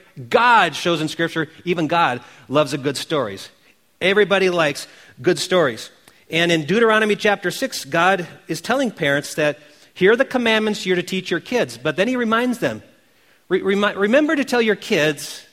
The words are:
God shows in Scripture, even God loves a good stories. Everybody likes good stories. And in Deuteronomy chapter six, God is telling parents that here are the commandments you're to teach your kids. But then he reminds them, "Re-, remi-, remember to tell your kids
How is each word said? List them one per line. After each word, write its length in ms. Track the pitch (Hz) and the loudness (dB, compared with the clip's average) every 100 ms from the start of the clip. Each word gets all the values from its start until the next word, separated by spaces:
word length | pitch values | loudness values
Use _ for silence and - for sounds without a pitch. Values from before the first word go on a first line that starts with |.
| _ - 120 | _ -18 -2
God 480 | 233 240 233 175 139 | 2 6 6 4 0
shows 240 | 180 165 | -2 0
in 80 | 156 | -2
Scripture, 400 | - 165 165 156 - | -2 -4 -2 -6 -6
even 220 | 175 175 151 | -4 -2 0
God 340 | 170 160 123 - - - | 2 2 0 -10 -20 -2
loves 280 | 139 139 | 0 2
a 40 | 143 | -2
good 200 | 135 139 | -4 -6
stories. 500 | - 156 113 98 - _ _ _ _ - | -4 -4 -4 -6 -16 _ _ _ _ -4
Everybody 480 | 175 202 196 190 185 | 0 2 2 2 2
likes 360 | 175 151 143 - - - - | 2 0 -2 -12 -20 -20 -6
good 160 | 131 170 | -2 -2
stories. 500 | - 180 147 107 - _ _ _ - | 0 2 2 -2 -12 _ _ _ -6
And 240 | 160 170 | 0 2
in 140 | 165 143 | 0 2
Deuteronomy 500 | 208 226 214 214 208 | 2 4 2 2 0
chapter 340 | 214 202 180 | 0 0 -4
six, 360 | - 269 - 135 | -6 -6 -8 -4
God 420 | 165 175 190 165 - - | 0 2 2 -4 -12 -10
is 120 | 160 | -6
telling 300 | - 254 254 | -2 -2 -2
parents 460 | - 147 139 143 - | -2 -2 -2 -2 -2
that 220 | 151 143 - - _ | -2 -2 -10 -20 _
here 180 | - 185 | 0 4
are 40 | 233 | 4
the 100 | 262 | 2
commandments 580 | 254 226 220 214 208 | 0 2 2 0 -2
you're 120 | 185 180 | -2 -2
to 60 | |
teach 280 | 175 190 185 | -2 -4 -4
your 100 | 175 | -4
kids. 380 | - 247 147 - | -2 -2 -2 -4
But 180 | 156 151 | -4 0
then 100 | 202 | 0
he 100 | 254 | 0
reminds 420 | 233 226 254 240 | 0 0 0 -2
them, 240 | 143 107 - _ _ _ _ _ - | -4 -4 -14 _ _ _ _ _ -4
"Re-, 140 | 185 | -2
remi-, 340 | 185 202 208 190 | 0 0 0 0
remember 400 | 202 262 302 311 | 2 2 2 0
to 80 | |
tell 160 | 262 247 | 0 0
your 160 | 226 202 | 0 0
kids 680 | - 190 151 143 - - - | 0 0 2 0 -8 -16 -20